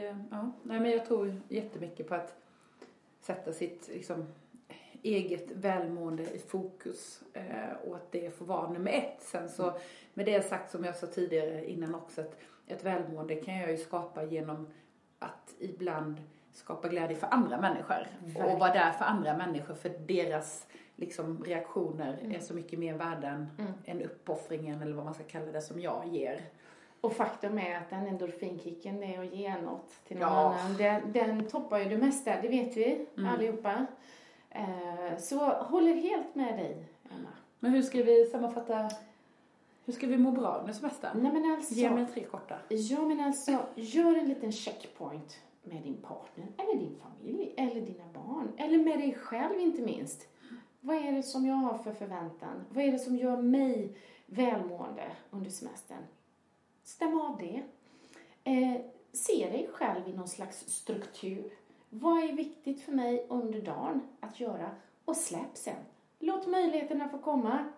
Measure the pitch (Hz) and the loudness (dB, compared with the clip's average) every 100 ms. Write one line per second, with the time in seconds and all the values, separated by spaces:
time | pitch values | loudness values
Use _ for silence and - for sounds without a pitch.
0 | 208 202 208 208 240 - - 226 233 226 | -6 -8 -8 -6 -6 -6 -4 2 4 4
1 | 226 220 196 190 - 214 208 170 170 - | 2 2 2 -2 -4 -4 -4 -8 -8 -8
2 | - 175 175 - - _ _ _ - - | -4 -4 -4 -12 -20 _ _ _ -20 -20
3 | _ _ - 185 160 160 - - - - | _ _ -8 -6 -6 -4 -6 -6 -12 -10
4 | - 165 156 - - - - - - - | -6 -6 -8 -14 -20 -20 -20 -20 -20 -6
5 | 220 202 185 175 - 190 190 185 170 170 | 0 0 0 -4 -6 -2 0 2 0 -4
6 | 165 160 165 - - 190 190 - - - | -4 -4 -6 -8 -6 -6 -6 -8 -10 -10
7 | - - - - - 110 110 - - 175 | -14 -18 -14 -12 -8 -8 -6 -8 -8 -10
8 | - 175 170 - 175 175 170 175 196 277 | -8 -6 -6 -8 -4 -4 -2 -2 0 0
9 | - - - 175 170 - 180 175 - - | -2 -8 -8 -6 -6 -2 -2 -2 -10 -18
10 | - - 208 202 196 185 - 170 175 175 | -10 -2 2 2 2 -4 -6 -6 -4 -4
11 | 170 - 175 160 156 156 160 165 160 165 | -6 -2 2 2 2 -2 -6 -4 -4 -6
12 | - - 156 - - - - - 190 180 | -8 -10 -10 -12 -20 -20 -12 -6 -2 -2
13 | 165 156 160 156 - 185 170 160 - 175 | -2 -6 -4 -4 -4 -2 0 -2 -2 -4
14 | 170 - 156 160 156 156 156 - - _ | -4 -6 -4 -4 -4 -6 -8 -14 -20 _
15 | _ _ - - - - 190 175 180 156 | _ _ -12 -10 -18 -10 -10 -4 -2 -2
16 | 156 151 - - _ - - 160 165 175 | -4 -8 -12 -20 _ -16 -10 -6 -2 0
17 | 165 160 - 247 196 123 185 - - - | 0 -2 2 4 4 2 0 0 0 -2
18 | - - 170 156 185 185 185 190 165 - | -2 -10 -8 0 2 6 6 6 4 4
19 | - 208 151 156 180 156 - 160 175 170 | 2 2 2 0 -2 -4 -6 -6 -6 -6
20 | 160 180 160 151 - - - - - - | 0 2 2 0 -4 -10 -14 -20 -20 -10
21 | 165 - 160 160 160 170 - 196 165 156 | -8 -4 -4 -4 -2 -4 -2 -2 -2 -2
22 | 139 - 220 175 - 170 160 170 165 156 | -4 -4 -6 -6 -6 -8 -6 -4 -4 -2
23 | 165 156 139 143 151 - 202 185 - 175 | -4 -4 -4 -4 -6 -6 -8 -8 -8 -6
24 | - - - 156 - 160 156 147 151 147 | -8 -8 -6 -6 -4 -6 -6 -6 -6 -6
25 | 151 160 156 160 156 156 151 170 170 - | -6 -8 -10 -8 -6 -6 -6 -6 -4 -4
26 | 175 165 131 - - - - - - - | -4 -2 -2 -4 -10 -18 -20 -20 -20 -2
27 | 220 220 214 - 202 214 180 175 170 190 | 0 2 0 0 -2 -2 -2 -4 -4 -4
28 | 202 185 175 170 190 175 170 165 196 202 | -2 -2 -4 -4 -6 -6 -8 -10 -8 -6
29 | 196 185 185 190 202 180 170 170 - - | -6 -6 -6 -4 -4 -4 -4 -8 -10 -20
30 | - 180 165 156 156 180 185 196 208 214 | -10 0 4 6 6 4 0 4 4 4
31 | 214 233 220 220 214 302 - 208 196 220 | 2 2 4 2 0 -2 0 0 2 4
32 | 277 269 226 185 233 254 233 220 240 302 | 4 4 0 0 4 2 2 2 4 2
33 | - - 196 - 220 220 208 220 269 - | -2 -2 2 4 2 2 0 0 -2 -6
34 | - - - - - - 190 180 175 175 | -20 -20 -20 -20 -12 -6 -4 -4 -4 -4
35 | 180 175 - 277 285 - - 330 330 330 | -4 -4 -2 2 4 4 4 8 8 6
36 | 349 381 - 277 247 196 156 156 - - | 4 0 0 -2 0 0 -4 -6 -12 -18
37 | - 185 - - - _ 240 262 262 254 | -14 -12 -12 -14 -20 _ 4 6 6 6
38 | 233 233 233 247 233 233 233 220 214 214 | 10 10 10 6 0 -2 0 0 0 -2
39 | - - _ _ _ _ _ _ - 240 | -12 -20 _ _ _ _ _ _ -6 -2
40 | 262 254 254 254 202 - 190 214 285 - | 4 6 6 6 2 0 -4 -4 -6 -4
41 | - 220 269 311 320 311 - 226 233 240 | -2 2 4 4 4 2 0 2 4 4
42 | 240 233 196 - - - - 220 214 285 | 2 -2 -6 -8 -8 -10 -2 0 2 2
43 | 311 294 285 277 - 262 247 - 220 294 | 2 4 2 0 2 2 0 -6 0 6
44 | 339 320 277 262 220 214 202 - - - | 8 8 4 2 -2 -2 -6 -8 -12 -10
45 | 143 147 151 - - _ - 165 139 - | -10 -8 -12 -18 -20 _ -14 -10 -8 -8
46 | - - - - 196 - 403 427 165 - | -10 -12 -12 -12 -10 -4 0 0 0 -8
47 | - - 214 381 311 - 254 226 185 180 | -16 -12 -6 -4 -4 -2 -2 0 -6 -8
48 | 170 160 233 302 233 - 302 320 320 285 | -14 -12 -8 -6 -4 -2 6 8 8 4
49 | 277 240 - 226 320 392 339 - 226 - | 2 -2 -4 0 0 2 2 2 0 -4
50 | - - - - - - - _ 254 311 | -6 -10 -14 -20 -18 -18 -18 _ -2 0
51 | 285 269 254 262 262 269 254 220 214 208 | 2 0 0 0 2 4 2 0 -4 -6
52 | 196 180 165 - 165 185 - 247 277 254 | -6 -6 -8 -8 -10 -10 -4 2 4 4
53 | 254 247 247 240 240 269 262 220 196 - | 2 2 4 4 6 6 6 2 -2 -8
54 | - - - 196 247 202 175 175 127 - | -18 -20 -6 2 2 2 -2 -4 -8 -8
55 | - 170 - 202 185 - - - - - | -8 -10 -12 -8 -8 -8 -10 -14 -14 -16
56 | 160 - _ _ _ _ _ _ - - | -16 -20 _ _ _ _ _ _ -20 -2
57 | 320 320 294 208 170 240 - - - - | 2 2 0 -4 -6 -6 -8 -16 -20 -20
58 | - - - - 262 254 254 240 - - | -20 -20 -20 -4 4 6 6 2 -4 -16
59 | - - - 311 180 240 - - 240 185 | -10 -2 2 4 4 0 -2 0 0 0
60 | 185 185 180 - 190 - - - - 196 | -4 -6 -8 -8 -10 -12 -8 -6 -4 -6
61 | 196 - 190 196 202 - - _ _ 220 | -6 -8 -6 -6 -8 -14 -20 _ _ 0
62 | 311 330 320 285 - - 277 277 - 269 | 4 6 4 0 -2 -4 -4 -4 0 2
63 | 240 240 - 247 220 214 185 143 135 269 | 4 2 2 -2 0 -2 -4 -4 0 0
64 | - - 214 - 233 175 185 - - _ | -2 -8 -12 -6 -4 -4 -6 -10 -18 _
65 | - 277 - 170 - - - - - - | -2 -2 -2 -4 -6 -8 -8 -8 -12 -20
66 | _ _ 320 381 370 370 339 302 285 277 | _ _ -2 0 2 4 4 2 0 -2
67 | 285 277 311 277 220 277 294 | -2 -2 2 2 4 0 -2